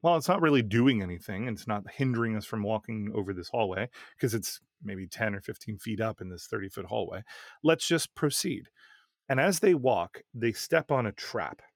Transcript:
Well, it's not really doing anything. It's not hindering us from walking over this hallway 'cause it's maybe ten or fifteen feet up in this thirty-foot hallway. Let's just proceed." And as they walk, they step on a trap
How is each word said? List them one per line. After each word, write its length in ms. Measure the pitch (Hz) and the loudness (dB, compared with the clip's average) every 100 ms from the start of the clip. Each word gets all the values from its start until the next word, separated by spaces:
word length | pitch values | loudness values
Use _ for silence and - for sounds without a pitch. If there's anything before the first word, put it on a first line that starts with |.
Well, 140 | 165 170 | 4 4
it's 120 | 139 | 4
not 140 | 190 | 4
really 200 | 165 143 | 6 6
doing 400 | 110 113 127 120 | 4 6 6 4
anything. 440 | 92 87 - 98 123 | 0 -6 -8 -6 -4
It's 180 | 107 - | -6 -4
not 240 | 104 98 | -6 -6
hindering 460 | - 131 117 117 110 | -2 0 2 0 -2
us 80 | |
from 180 | 104 110 | -4 -4
walking 480 | 104 107 - 110 104 | -2 -2 -4 -6 -4
over 180 | 104 98 | -4 -4
this 160 | 92 87 | -6 -4
hallway 400 | 120 104 92 120 - - _ | 0 0 0 -4 -8 -20 _
'cause 140 | 123 | -2
it's 260 | 110 - - _ _ | -2 -4 -10 _ _
maybe 240 | 104 95 92 | -12 -10 -10
ten 260 | - 110 | -4 -4
or 60 | 98 | -4
fifteen 380 | - 104 - 104 | -8 -12 -10 -8
feet 220 | - 107 | -6 -4
up 200 | 110 104 | -4 -4
in 80 | 92 | -12
this 180 | 87 - | -12 -8
thirty-foot 380 | 110 98 - 92 | -8 -8 -10 -6
hallway. 360 | 117 90 95 - - - - | -6 -4 -8 -12 -18 -20 -2
Let's 240 | 151 165 - | 2 2 2
just 280 | 165 - - | 0 0 -2
proceed." 520 | 147 - 190 117 - _ _ _ _ _ _ | -2 0 -4 -6 -10 _ _ _ _ _ _
And 100 | 131 | 2
as 200 | 165 175 | 2 4
they 140 | 208 | 4
walk, 480 | 165 127 107 85 - _ | 4 4 2 -2 -8 _
they 180 | 123 117 | -2 -2
step 380 | 107 - 165 151 | -2 0 0 2
on 160 | 139 113 | 0 0
a 60 | |
trap 500 | - - 113 76 - - | -4 -8 -6 -6 -8 -20